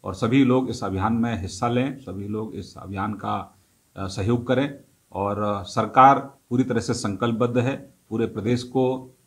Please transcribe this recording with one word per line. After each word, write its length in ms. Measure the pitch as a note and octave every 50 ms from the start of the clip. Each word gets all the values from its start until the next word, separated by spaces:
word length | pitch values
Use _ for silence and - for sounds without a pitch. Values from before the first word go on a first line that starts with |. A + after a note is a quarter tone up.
| -
और 100 | F#2+ F#2+
सभी 300 | - B2 A2+ B2 C#3 C3+
लोग 260 | A#2+ B2 C3 C3 B2
इस 140 | A2+ - A2+
अभियान 280 | G2 F#2+ F#2+ G2 A2
में 300 | A#2 A#2 A#2 A#2+ A#2 G2
हिस्सा 260 | F#2 F#2+ - - C3 A#2+
लें, 300 | A#2+ B2 C3 C#3+ C#3 -
सभी 300 | - F#2+ F#2+ G2 G2+ G2+
लोग 260 | G#2 G#2+ A2 A2 -
इस 200 | G2+ - - - -
अभियान 340 | - F#2+ G2+ G2 G2 G#2+
का, 460 | G#2 F#2+ - G#2+ G#2+ G2+ F#2+ - _ _ _ _ _ _ _ _ _
अ, 100 | G2 F#2+
सहयोग 400 | F#2+ F#2+ - F#2+ G#2 A#2+ A#2+ A#2+
करें 280 | - C3 B2 C#3 D3 C#3+ - - _ _ _ _ _
और, 300 | - F#2 G2 G2+ G2+ G2+
अ, 200 | G#2 G#2 G#2 G2+
सरकार 560 | F#2 - - A#2+ G#2+ G#2+ - C3+ C3 C3+ C#3 C3 C3 - - _ _ _
पूरी 140 | B2 B2 C3
तरह 160 | B2+ A#2+ A2+
से 140 | - - A#2+
संकल्पबद्ध 640 | - - G#2+ G2 F#2+ A#2+ A#2 A2+ A2 B2 A#2+ A#2+ B2
है 320 | A#2 C3 C#3 - - - _ _ _ _
पूरे 160 | A2 A2+ A2+
प्रदेश 360 | A2 - A2 G2 A#2+ B2 A#2+
को 540 | A#2+ - - C3 B2+ B2+ C3 C3 - - - _ _